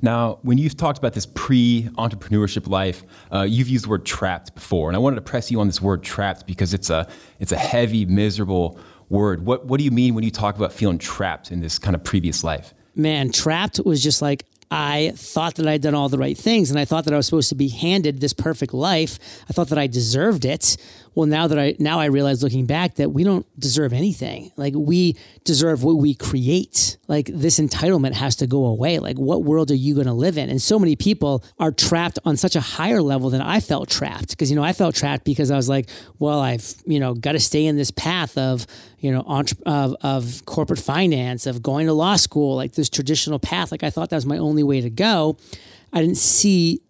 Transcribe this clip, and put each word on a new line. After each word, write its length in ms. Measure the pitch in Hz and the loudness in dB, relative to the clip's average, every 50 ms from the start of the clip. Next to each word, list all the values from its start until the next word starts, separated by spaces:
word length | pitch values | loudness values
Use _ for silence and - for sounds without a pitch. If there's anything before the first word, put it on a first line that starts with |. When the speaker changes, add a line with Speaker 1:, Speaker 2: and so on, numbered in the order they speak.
| - | 0
Speaker 1:
Now, 380 | 117 117 117 117 113 104 - - | 0 2 2 0 0 -2 -4 0
when 160 | 123 123 131 | 2 2 4
you've 180 | 147 160 143 | 2 2 -2
talked 220 | - - 160 143 139 | 0 -2 -2 -2 0
about 140 | - 120 - | -2 -4 -2
this 140 | 110 98 | -2 -8
pre-entrepreneurship 1400 | - - - - - 135 127 120 120 120 117 113 117 - - 113 117 117 98 - - 107 104 104 98 - 110 98 - | -8 -8 -10 -2 2 4 4 6 4 4 2 0 -4 -6 -4 -4 -4 -4 -6 -6 -2 0 2 2 2 -2 -4 -4 -2
life, 360 | 95 95 95 95 90 - - - - - - - - | -2 -2 0 -2 -4 -6 -10 -20 -20 -20 -20 -6 -4
uh, 100 | 98 98 | -2 0
you've 260 | 98 113 120 131 120 | 0 2 0 0 2
used 160 | 131 123 101 | 0 -2 0
the 60 | 104 | 0
word 140 | 107 95 - | -2 -2 -2
trapped 520 | - - - - 95 90 85 - - - | -4 -6 -4 -2 -2 -4 -4 -8 -16 -20
before. 320 | - - - - 90 78 78 | -18 -6 -2 -2 0 0 0
And 80 | 87 | 0
I 20 | 98 | 2
wanted 180 | 120 139 135 | 2 2 0
to 60 | 113 - | -2 -6
press 300 | - - 131 110 - 123 | -6 -6 -6 -4 -2 0
you 80 | 110 | 0
on 80 | 104 101 | 2 0
this 120 | 90 - | 0 0
word 220 | - 98 98 90 - | 0 0 0 0 -2
trapped 460 | - - - 101 101 90 - - - | -8 -6 -4 -2 -2 -4 -6 -8 -12
because 260 | 92 - - 87 92 | -4 -2 -2 0 0
it's 160 | 95 95 - | -2 -2 0
a, 160 | 85 80 82 - - - - - _ _ | -2 -2 -2 -4 -10 -20 -20 -20 _ _
it's 140 | 101 - - | -4 -4 -2
a 40 | |
heavy, 480 | 80 - - - 120 120 113 107 113 104 | -2 -2 0 2 2 2 2 2 0 2
miserable 720 | 90 92 101 104 107 98 104 107 92 98 90 87 82 - - - - - - - _ | 2 2 2 2 2 0 -2 -2 0 0 0 0 0 -4 -8 -20 -20 -20 -20 -10 _
word. 380 | - 101 104 104 92 80 85 | 0 2 2 2 0 -2 0
What, 200 | 101 123 127 - | -2 -2 -2 0
what 120 | 127 127 139 | -2 -2 0
do 60 | 151 | 2
you 80 | 143 120 | 2 2
mean 240 | 117 123 127 120 | 4 4 2 2
when 80 | 110 110 | 2 -2
you 80 | 113 - | -2 -4
talk 240 | - 104 101 104 | -2 -2 -2 -2
about 160 | 101 104 - - | -2 -4 -4 -2
feeling 260 | - 113 101 87 82 | 0 0 0 0 0
trapped 540 | - - - - 98 92 80 - - - 90 | -4 -8 -6 -4 -2 -4 -4 -6 -8 -8 -8
in 80 | 90 | -6
this 180 | 82 80 - - | -4 -4 -6 -4
kind 160 | - 98 92 | -2 0 -2
of 80 | 85 - | 0 -2
previous 400 | - - 98 85 85 76 - - | 0 0 0 0 0 -2 -2 -2
life? 320 | 80 78 71 - - - _ _ _ _ | -4 -4 -4 -8 -14 -20 _ _ _ _
Speaker 2:
Man, 340 | - 151 156 156 147 139 127 | -2 0 0 2 0 0 0
trapped 480 | 113 - - 156 156 165 190 214 - - - | -2 0 0 0 0 0 -2 -2 -2 -2 0
was 180 | 202 165 143 123 | 2 2 2 2
just 180 | 151 143 - | 2 0 2
like, 260 | - 147 143 139 - _ _ _ _ _ | 0 0 -2 -2 -4 _ _ _ _ _
I 420 | - 151 151 143 147 147 151 160 - | -4 -4 -2 -2 0 0 0 -2 -2
thought 400 | - - - - 160 160 - 143 | -6 -12 -6 -4 -2 -2 -2 -2
that 100 | - 160 | -2 0
I'd 160 | 156 151 151 139 | 0 0 0 0
done 120 | 156 147 | 0 0
all 140 | 147 143 139 | 2 0 0
the 100 | 131 135 | 0 0
right 180 | 135 135 143 | -2 -2 -4
things, 340 | - - 220 233 226 190 127 | -2 0 2 4 4 2 2
and 80 | 135 147 | 2 0
I 60 | 143 | 0
thought 200 | - 160 160 156 | 0 0 0 0
that 100 | 156 147 | 2 2
I 20 | |
was 100 | 147 135 | 2 2
supposed 220 | - - 160 139 - | 2 2 2 2 0
to 40 | - | 0
be 140 | 131 139 139 | 0 -2 -2
handed 520 | 120 107 - 170 180 196 175 151 143 135 | -2 -2 0 2 2 2 2 0 -2 0
this 120 | 131 143 - | -2 -4 -2
perfect 420 | - - 160 160 - - 127 - | -2 -2 -4 -2 -4 -6 -6 -4
life. 440 | 143 147 180 190 160 160 156 - - - - - - - - | -2 0 0 2 2 0 -2 -4 -10 -14 -18 -20 -20 -12 -6
I 40 | - | -2
thought 160 | - 175 135 | -2 0 0
that 100 | 151 151 | 0 0
I 80 | 143 | 0
deserved 580 | 139 117 127 120 113 117 135 160 220 226 156 123 | 0 0 0 0 0 0 2 2 2 2 2 0
it. 320 | 127 147 - - - - - - - - - - - _ | -2 -2 0 0 0 0 0 -6 -20 -20 -20 -20 -8 _
Well, 120 | - 160 | 0 2
now 200 | 151 151 156 165 | 2 2 2 2
that 120 | 165 156 151 | 2 2 2
I, 180 | 143 139 - - | 2 0 0 0
now 200 | 151 147 160 170 | 0 0 2 2
I 80 | 156 | 2
realize, 360 | 147 135 139 139 139 139 123 131 | 2 2 2 2 2 2 2 0
looking 240 | 139 117 131 127 | 0 0 0 0
back, 300 | 117 139 160 180 175 - | 0 0 0 0 -2 0
that 140 | - 143 143 | 0 -2 0
we 140 | 147 - 165 | 2 2 2
don't 220 | 202 196 180 - _ _ - | 2 2 2 -2 _ _ -6
deserve 360 | 123 135 120 143 151 131 120 | -4 -2 0 0 0 0 0
anything. 580 | 123 160 208 180 - 127 - - - - - _ - | 0 0 0 -2 -2 -6 -8 -8 -10 -14 -16 _ -6
Like, 160 | 139 143 135 | -6 -4 -2
we 400 | 147 156 147 170 180 180 175 139 - - - - - _ | -2 0 2 2 4 4 2 2 -2 -8 -20 -20 -8 _
deserve 380 | - 165 135 156 165 160 135 120 | 0 2 2 4 2 2 2 2
what 140 | 151 165 | 2 4
we 180 | 156 139 151 139 | 4 4 2 0
create. 840 | - - - - 135 123 123 151 185 - - - - - - - - _ _ | -2 -4 -4 -4 -2 0 2 2 0 0 -2 -2 -2 -2 -2 -4 -8 _ _
Like, 220 | 151 151 143 - - | -2 -2 -2 -2 -4
this 260 | 165 135 165 156 - | -2 0 0 2 2
entitlement 540 | 156 143 - - - 170 190 165 135 135 131 | 0 0 0 0 0 2 2 2 2 0 -2
has 240 | - 135 139 123 | -2 -2 -2 -2
to 100 | - 143 | -2 -2
go 200 | 127 127 139 135 | 0 0 2 2
away. 320 | 120 113 107 120 156 175 156 | 0 0 0 0 0 0 0
Like, 180 | - - - | -2 -4 -6
what 260 | 131 135 131 - - - | -4 -2 0 0 0 0
world 280 | 143 151 160 160 135 | 2 2 2 2 2
are 60 | 147 | 0
you 180 | 135 131 143 147 | 0 2 0 0
gonna 180 | 139 143 127 120 | 2 2 0 0
live 240 | 117 135 180 180 | 2 0 0 0
in? 140 | 151 135 131 | 0 -2 -2
And 100 | 131 131 | -2 -2
so 180 | - - 208 220 | 2 2 4 4
many 160 | 196 170 151 | 4 4 2
people 480 | - - 202 214 - - 143 139 127 - - _ _ | 2 2 0 2 2 2 0 0 0 -2 -6 _ _
are 140 | 170 160 135 | -2 -2 2
trapped 460 | - - - 175 165 170 175 - - - | 0 0 2 2 0 0 -2 -4 -4 0
on 100 | 170 151 | 0 0
such 180 | 139 - 185 - | 2 2 0 0
a 60 | 165 | 0
higher 400 | 135 - - - 156 196 240 220 | -2 -2 -4 -4 -2 0 2 2
level 300 | 165 139 139 135 127 135 | 2 2 2 0 0 0
than 100 | 127 131 | 0 0
I 200 | 135 - 185 220 | 0 0 0 0
felt 280 | 208 - 151 139 - - | 0 0 -2 -4 -2 -2
trapped. 480 | - - 139 139 - - - - - | -4 -2 -2 -4 -6 -8 -8 -10 -4
'Cause, 140 | - 175 131 | -2 0 0
you 60 | 143 | 2
know, 60 | 151 143 | 2 2
I 120 | 160 185 | 0 2
felt 200 | - 202 170 - | 2 0 0 0
trapped 300 | - - 143 143 135 - | 0 -2 -2 -2 -2 -2
because 260 | - 143 147 151 131 | -2 0 0 2 2
I 60 | 139 | 2
was 140 | 139 127 120 | 2 2 2
like, 180 | 139 139 127 - - - - - - - | 0 0 -2 -4 -8 -20 -20 -20 -8 -2
"Well, 220 | 147 147 147 147 | -2 0 2 2
I've, 340 | 139 127 123 117 110 - - - - | 0 0 -2 -4 -6 -10 -14 -12 -4
you 160 | - 156 147 | -2 0 0
know, 140 | 135 127 123 | 0 0 -2
gotta 260 | 117 113 147 151 156 | -2 -2 -2 0 0
stay 240 | 123 - - 151 151 | 0 0 2 2 2
in 120 | 156 151 | 2 2
this 140 | 143 143 123 | 0 0 -2
path 460 | - - - 160 175 185 165 143 - | -4 -4 -4 -2 -2 -2 -2 -2 -2
of, 300 | - 135 131 131 123 117 - - - - - - _ | -2 0 0 0 -2 -4 -8 -16 -20 -20 -20 -18 _
you 120 | - 139 | -2 -2
know, 140 | 131 127 131 | 0 0 -2
entre-, 300 | - 151 135 143 - - - - | -2 -2 -2 -2 -2 -4 -6 -2
of, 320 | - 151 143 139 131 135 - - | -2 0 2 0 0 -2 -2 -2
of 400 | 139 135 135 120 120 123 - - | -2 -2 -2 -2 -4 -8 -10 -12
corporate 360 | - - - 151 - 175 - | -6 -2 -2 0 0 -2 -4
finance, 640 | - - 139 160 190 185 156 131 127 123 127 120 - | -2 -2 0 2 2 2 2 2 0 -2 -4 -4 -4
of 160 | 139 127 120 113 | -6 -6 -4 -2
going 240 | - 135 143 160 | -2 0 0 2
to 80 | 160 160 | 2 2
law 220 | 151 156 180 208 | 4 4 4 4
school, 400 | 180 - - - 151 147 139 135 | 4 2 2 2 2 2 2 2
like, 160 | 127 131 139 - | 0 -2 -4 -2
this 180 | - 151 123 | -2 -2 -2
traditional 480 | - - 143 131 156 143 - - 151 139 | -2 -4 0 0 0 0 0 -2 -2 -4
path." 340 | - - - 180 180 - - | -2 -2 -2 -2 -2 -4 -4
Like, 100 | 151 - | -4 -4
I 60 | 151 | -4
thought 220 | - - 165 170 | -2 -4 -4 -2
that 60 | - | -2
was 100 | 160 127 | -2 -2
my 100 | 135 143 | -2 -2
only 260 | 160 - 151 151 151 147 | -2 0 0 2 2 2
way 200 | 139 143 135 120 | 2 2 2 0
to 80 | 120 | -2
go. 480 | 113 113 185 220 220 180 156 156 156 - - - - - - - - - - _ - | -2 0 2 2 2 2 2 0 -2 -4 -8 -20 -20 -20 -20 -20 -20 -20 -20 _ -2
I 80 | 175 160 | 0 2
didn't 160 | 165 180 - | 2 2 2
see 640 | - - - - - 202 196 180 170 165 170 - _ _ | 2 2 4 4 4 4 4 4 4 2 0 -2 _ _